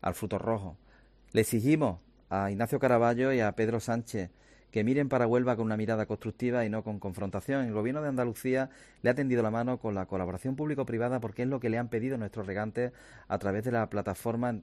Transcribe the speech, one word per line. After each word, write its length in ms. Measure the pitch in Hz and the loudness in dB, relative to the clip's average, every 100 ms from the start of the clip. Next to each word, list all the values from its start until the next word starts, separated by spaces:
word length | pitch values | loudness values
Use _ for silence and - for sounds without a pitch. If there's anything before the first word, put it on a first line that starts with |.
al 120 | - | -4
fruto 240 | 90 104 98 | -4 -4 -4
rojo. 400 | 107 110 95 87 - - - _ - | -2 -2 -4 -12 -20 -20 -20 _ -2
Le 100 | 110 | 2
exigimos 580 | 107 117 117 156 139 87 - _ _ | 2 2 4 4 2 -2 -14 _ _
a 220 | 95 98 | -2 -2
Ignacio 280 | 98 117 143 | 0 -2 2
Caraballo 520 | 131 120 117 120 131 | 4 6 6 4 2
y 80 | 131 | 4
a 120 | 107 | 2
Pedro 260 | 98 110 113 | 2 0 0
Sánchez 500 | 113 117 113 110 92 _ - - _ | -2 -4 -4 -6 -6 _ -20 -20 _
que 120 | 110 | 0
miren 260 | 110 135 143 | 2 2 2
para 180 | 131 120 | 2 4
Huelva 280 | 123 127 120 | 4 4 2
con 100 | 110 | 0
una 120 | 107 | 0
mirada 280 | 107 110 107 | 0 0 0
constructiva 600 | 107 110 - 123 123 110 | -4 -6 -2 0 2 0
y 40 | |
no 140 | 110 | -2
con 160 | 107 104 | -4 -6
confrontación. 680 | 98 92 95 95 - 139 123 | -6 -4 -4 -4 -2 -2 0
El 80 | |
gobierno 280 | 107 110 143 | 0 -2 -2
de 80 | 151 | -2
Andalucía 600 | 131 120 110 131 127 131 - - _ | 0 -2 -2 -2 0 -2 -8 -20 _
le 80 | 120 | 0
ha 60 | 123 | 2
tendido 260 | 139 120 | 2 2
la 100 | 110 | 2
mano 280 | 113 120 127 | 2 0 -2
con 160 | 113 101 | -2 -2
la 100 | 92 | -2
colaboración 500 | 95 90 92 131 135 | -2 -2 -4 -4 -4
público-privada 640 | 151 139 127 117 120 127 | -2 -2 -2 0 0 -2
porque 240 | 113 104 | -4 -4
es 40 | 123 | -2
lo 120 | 135 | 0
que 100 | 120 | 0
le 80 | 113 | 0
han 120 | 120 | 0
pedido 280 | 117 123 131 | -2 -2 -4
nuestros 280 | 104 113 98 | -6 -6 -4
regantes 460 | 98 107 113 123 - - - - | -2 -2 -2 -4 -4 -20 -20 -6
a 120 | 101 | -2
través 240 | 98 98 | 0 -2
de 80 | 113 | 0
la 180 | 117 110 | 0 0
plataforma 720 | 101 101 92 120 117 123 110 | -2 -2 -4 -2 -2 -2 -4